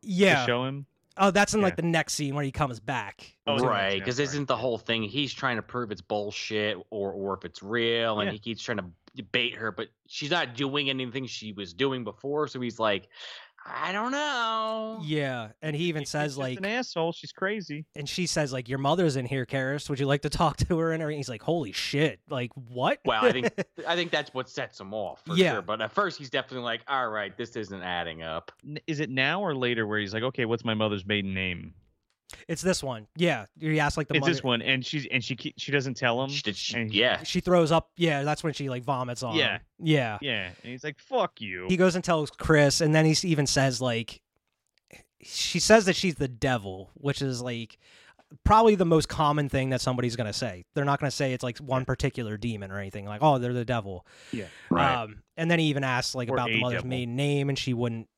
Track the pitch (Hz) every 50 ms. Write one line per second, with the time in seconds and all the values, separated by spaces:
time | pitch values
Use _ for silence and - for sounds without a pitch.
0 | - 220 185 175 202 190 165 139 123 120 120 120 131 131 135 139 139 _ _ _
1 | _ _ _ - 190 202 175 202 202 - - 220 202 185 170 - 165 170 165 160
2 | 151 - - - 151 139 135 147 147 135 127 - 151 135 123 113 104 113 135 120
3 | 104 98 - - - - _ _ _ - 143 135 127 123 110 101 98 98 98 95
4 | 95 120 123 127 147 135 135 147 143 127 131 110 117 131 117 110 - - 117 113
5 | 110 104 113 139 147 127 - - - 131 120 110 - - - 123 120 104 104 92
6 | 90 _ 113 104 104 104 104 - - - 110 107 104 104 104 90 - _ - 107
7 | 98 98 95 98 95 98 95 95 - 87 - - 101 98 113 120 117 117 117 117
8 | 117 113 110 104 104 98 104 107 104 117 113 98 - - 120 101 92 90 82 _
9 | _ - _ 131 113 - - 123 120 123 - - 113 110 95 - - - _ _
10 | _ _ - - 147 143 170 175 156 131 120 113 143 139 135 147 143 135 135 131
11 | 131 123 113 135 131 117 - - 110 107 104 98 101 87 85 87 135 139 131 127
12 | 117 107 98 _ - 139 143 151 151 139 - 131 123 120 110 113 113 110 101 98
13 | - _ _ - - - - - - - _ - - - 131 127 147 170 185 202
14 | 220 247 262 285 302 294 277 247 233 226 226 220 220 220 220 220 220 220 220 220
15 | 160 151 156 151 143 135 127 123 113 107 - _ - 156 151 147 175 175 160 156
16 | 143 - - 151 147 151 135 139 135 131 127 117 190 202 220 247 254 - - 175
17 | 160 170 170 - - 151 - - 190 190 208 220 180 - 147 151 156 _ _ -
18 | 143 143 - - 180 156 - 165 151 135 127 131 123 113 131 135 135 139 160 180
19 | 185 160 127 135 123 120 139 135 123 - - 135 131 131 139 147 - - 147 127
20 | 139 135 143 143 - 151 - - 170 156 - - - - 180 160 165 165 160 160
21 | 165 147 151 147 135 - 120 104 - - 165 175 143 101 92 - - - - 143
22 | 156 151 104 - _ _ 147 131 123 117 - 139 127 117 123 123 127 170 285 -
23 | _ 262 - - - 247 - 127 233 226 - - 180 _ _ - 151 - 170 175
24 | 175 170 156 151 143 - _ 131 127 - - - 131 - - - 101 95 104 110
25 | 101 87 - - _ 165 165 175 185 165 127 104 90 85 107 113 113 107 - -
26 | 202 185 - - 147 127 - 135 127 - 131 127 120 120 113 117 - - 139 131
27 | 127 117 107 107 101 98 98 - 120 113 - 120 110 92 98 95 87 92 90 87
28 | 85 82 80 80 80 80 80 82 - - - _ - 139 147 151 _ - 160 143
29 | 156 - 131 131 131 139 160 190 208 185 147 131 127 123 123 117 113 104 107 107
30 | 104 95 104 110 113 131 127 - 120 110 117 113 113 117 110 107 110 107 104 98
31 | 92 98 107 104 95 95 95 95 95 92 87 87 - 90 - - _ _ _ _
32 | _ _ _ _ _ _ - - - - 165 - 160 185 180 - - 135 123 110
33 | 104 _ _ 156 175 170 147 117 101 - _ - 156 156 156 156 147 147 - -
34 | 151 - - 156 135 165 170 131 - 131 120 117 - - 135 131 123 - - 151
35 | 131 - - 131 117 - 135 110 - 151 - - - - 139 143 127 139 120 -
36 | 139 123 117 120 135 135 143 143 - 208 190 - - - - 120 117 107 104 101
37 | 117 123 104 - - - - 180 - 180 180 175 165 143 165 165 - _ _ -
38 | 170 160 147 139 143 147 151 - - 165 139 - 143 139 127 127 123 123 139 127
39 | 127 123 123 113 131 120 - 160 139 113 95 87 - _ _ _ 170 160 156 143
40 | 123 113 107 98 143 139 120 107 95 90 90 - - 117 123 127 - 151 147 _
41 | - _ 262 247 190 - _ - 113 101 92 90 185 - 190 170 185 185 165 180
42 | 170 - 175 156 151 131 - - - - 156 147 147 143 131 - 170 151 151 156
43 | 160 160 156 - - 185 165 147 143 131 - 147 135 135 127 113 131 127 117 113
44 | 117 - - - _ _ _ _ _ _ _ _ _ _ _ _ _ _ - -
45 | _ _ _ _ - - - - - - - 175 - - 214 233 202 185 175 -
46 | - 190 151 - 147 131 123 110 - 135 127 120 98 98 92 95 95 - _ -
47 | - 139 139 - - 135 127 120 123 127 120 117 117 - - _ _ - - -
48 | - - - _ - _ - - _ - 208 220 233 226 214 180 185 165 165 160
49 | 147 - - - 156 147 147 151 147 135 - 139 131 131 131 123 - 131 127 120
50 | 120 123 113 120 117 104 101 - 135 117 92 90 90 _ _ 151 139 143 139 -
51 | 151 139 - - 147 131 127 123 - 123 117 - 151 131 131 131 131 - 131 -
52 | - 139 - - 120 107 107 107 104 120 113 104 98 95 95 101 98 98 - 104
53 | 98 101 104 107 143 156 143 127 120 123 123 123 120 110 127 117 101 98 95 90
54 | - _ - - - - - 120 98 82 - - - - 175 170 139 135 131 123
55 | 113 107 107 - - _ _ - 165 165 170 165 160 156 139 135 139 131 123 123
56 | 127 - - 131 123 113 131 131 123 117 113 110 110 123 120 110 120 123 127 127
57 | 123 120 117 131 143 143 143 143 139 139 139 127 - 131 123 117 123 120 113 113
58 | 110 _ _